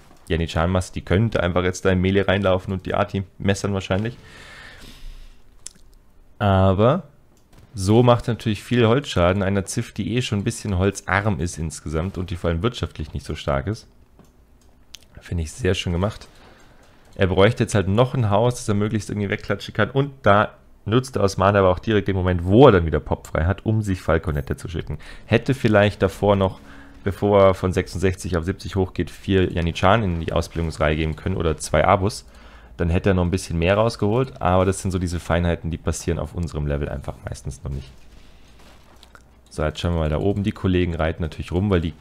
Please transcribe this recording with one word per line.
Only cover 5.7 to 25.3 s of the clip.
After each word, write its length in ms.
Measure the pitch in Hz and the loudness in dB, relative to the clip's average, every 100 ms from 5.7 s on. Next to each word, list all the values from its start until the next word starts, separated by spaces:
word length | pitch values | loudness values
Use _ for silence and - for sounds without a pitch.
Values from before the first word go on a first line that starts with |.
| - - - _ - - - | -20 -20 -20 _ -20 -18 -2
Aber 640 | 101 95 95 95 117 175 - - _ _ _ - - | 2 4 4 4 4 2 -4 -20 _ _ _ -20 -14
so 300 | 113 95 113 | -4 4 6
macht 240 | 123 120 - | 6 4 2
er 80 | 107 | -4
natürlich 280 | 113 101 | -4 -4
viel 240 | - 120 110 | 0 2 4
Holzschaden 560 | 135 143 92 87 98 | 4 0 2 2 2
einer 220 | 95 101 95 | 0 -2 -2
Ziff, 260 | 120 - | -6 -6
die 240 | - 98 120 | -6 -4 -4
eh 60 | |
schon 180 | 127 104 | -2 -2
ein 40 | 98 | -2
bisschen 320 | - 110 92 | -4 -4 0
holzarm 600 | 98 - - 95 104 78 | 0 -2 -2 -2 0 -2
ist 180 | 87 76 | -4 -6
insgesamt 600 | 80 - 76 78 92 87 | -8 -8 -6 -6 -4 -6
und 120 | 87 | -8
die 60 | 87 | -4
vor 120 | 85 | -2
allem 140 | 85 | 0
wirtschaftlich 500 | 113 - 80 - 78 | -2 -4 -8 -8 -10
nicht 120 | 76 - | -10 -10
so 100 | 80 | -8
stark 320 | 73 69 69 | -4 -2 -4
ist. 200 | 113 - - _ - - _ _ _ _ _ - - - - | -8 -12 -20 _ -20 -20 _ _ _ _ _ -20 -20 -20 -20
Finde 220 | - 90 | -8 -6
ich 80 | 78 | -6
sehr 240 | - 92 95 | -4 -2 -2
schön 180 | 92 | -2
gemacht. 340 | 85 104 - - - - - - - - _ - - | -2 -2 -6 -16 -20 -20 -20 -20 -20 -20 _ -10 -2
Er 120 | 92 | 2
bräuchte 360 | 92 104 127 | 6 4 4
jetzt 120 | 113 104 | 0 0
halt 120 | 92 | 2
noch 260 | 104 127 135 | 2 2 0
ein 140 | 107 | 2
Haus, 260 | 101 123 123 | 2 2 0
das 140 | - | -2
er 40 | |
möglichst 360 | 101 104 107 - | -2 0 -2 -4
irgendwie 200 | 104 98 | -6 -4
wegklatschen 440 | 107 - 98 - | -4 -4 -6 -4
kann. 180 | - 101 | -2 0
Und 200 | 135 143 - | 0 -2 0
da 320 | 104 101 - - - - 101 | 4 4 2 -4 -20 -12 0
nutzt 300 | 120 127 101 | 0 0 0
der 80 | |
Osmane 360 | 98 - 95 101 | 0 2 2 4
aber 100 | 95 | 4
auch 100 | 87 | 2
direkt 280 | 113 104 98 | 0 0 0
den 80 | 95 | 0
Moment, 300 | 90 90 90 | 0 0 4
wo 220 | 110 139 | 8 8
er 40 | |
dann 140 | 92 82 | 8 4
wieder 160 | 76 | -2
Pop 260 | - 82 - | -2 -6 -4
frei 180 | - 87 | -2 0
hat, 200 | 98 110 | -2 -2
um 160 | 110 | -2
sich 200 | 104 92 | -2 -2
Falconette 540 | - 82 85 73 - 71 | 0 0 0 -4 -4 -8
zu 140 | - | -8
schicken. 280 | 87 - 73 - - | -8 -8 -10 -12 -12
Hätte 280 | - | 0